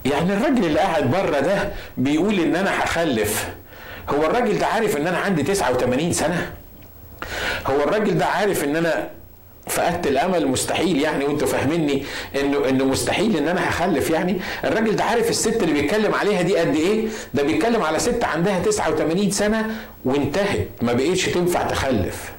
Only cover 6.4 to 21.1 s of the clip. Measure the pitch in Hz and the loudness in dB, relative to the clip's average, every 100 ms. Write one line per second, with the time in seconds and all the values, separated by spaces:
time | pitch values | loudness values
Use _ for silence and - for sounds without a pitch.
6.4 | 180 - - - - - - - - - | -6 -10 -18 -20 -20 -20 -20 -16 -10 -6
7.4 | - - - 139 147 208 202 165 175 156 | -6 -4 -2 0 2 2 2 2 0 0
8.4 | 202 170 147 156 170 131 - - - - | 0 0 0 0 0 0 -4 -12 -20 -20
9.4 | - - - - 165 175 160 127 175 180 | -20 -18 -6 -2 0 0 0 0 2 0
10.4 | 143 123 - - 175 147 151 151 139 147 | 0 0 -2 0 0 2 0 0 -2 0
11.4 | 127 - 123 170 147 135 - - - 139 | 0 0 0 0 0 -2 -4 -10 -6 -2
12.4 | 143 139 131 131 135 131 120 - 214 160 | 0 0 2 2 2 0 -2 0 2 2
13.4 | 147 180 - - 180 139 123 160 180 190 | 0 0 -2 0 0 0 2 0 0 -2
14.4 | - - - 208 226 175 151 233 226 - | -4 -4 -2 0 0 0 2 2 2 0
15.4 | 220 - 170 147 - 214 208 139 180 190 | 0 2 2 2 2 2 2 2 2 2
16.4 | 175 170 170 156 170 220 220 - - - | 2 2 2 2 2 2 -2 -6 -4 0
17.4 | 143 302 226 226 156 - 240 240 - 156 | 2 2 2 2 2 0 0 0 0 0
18.4 | 185 185 208 214 165 156 151 175 208 - | 0 2 0 0 0 0 0 0 0 2
19.4 | 208 220 220 - - - 127 143 135 190 | 0 0 -2 -6 -12 -6 -2 0 0 0
20.4 | 196 120 95 - 120 120 143 | 0 -2 -4 -2 0 2 2